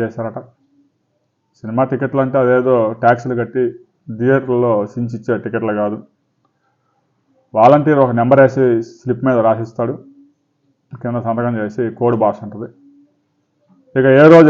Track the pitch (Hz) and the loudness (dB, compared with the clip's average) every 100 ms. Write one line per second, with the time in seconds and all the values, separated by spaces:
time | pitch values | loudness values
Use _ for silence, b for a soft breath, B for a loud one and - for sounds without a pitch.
0 | 110 113 113 117 - _ _ _ _ _ | -8 -8 -12 -12 -18 _ _ _ _ _
1 | _ _ _ _ _ _ 110 117 131 127 | _ _ _ _ _ _ -8 -4 -2 -4
2 | 135 135 131 131 127 127 127 123 110 117 | -6 -4 -2 -2 0 0 0 0 -2 -2
3 | 120 120 127 120 110 131 120 110 _ _ | 0 0 -2 -6 -6 -4 -6 -6 _ _
4 | - 110 120 135 131 123 120 107 104 - | -16 -6 0 0 0 -2 -2 -2 -4 -8
5 | 120 117 107 110 110 113 110 104 104 110 | -10 -8 -6 -6 -4 -6 -6 -4 -4 -6
6 | - _ _ _ _ _ _ _ _ _ | -14 _ _ _ _ _ _ _ _ _
7 | _ _ _ _ _ 110 120 147 143 147 | _ _ _ _ _ 2 4 4 2 2
8 | 131 117 117 135 135 139 127 117 113 - | 2 0 2 4 4 2 0 0 -4 -10
9 | 127 117 127 120 113 110 113 - 120 139 | -8 -4 -2 0 0 0 -4 -8 -8 -8
10 | - _ _ _ _ _ _ _ _ 120 | -14 _ _ _ _ _ _ _ _ -14
11 | 120 120 110 113 120 113 107 107 113 107 | -10 -8 -6 -4 -4 -4 -6 -6 -8 -2
12 | 120 113 107 - 104 104 120 _ _ _ | -2 0 -2 -4 -10 -16 -16 _ _ _
13 | _ _ _ _ _ _ _ _ _ 135 | _ _ _ _ _ _ _ _ _ -2
14 | 131 135 156 165 156 | 4 6 8 8 8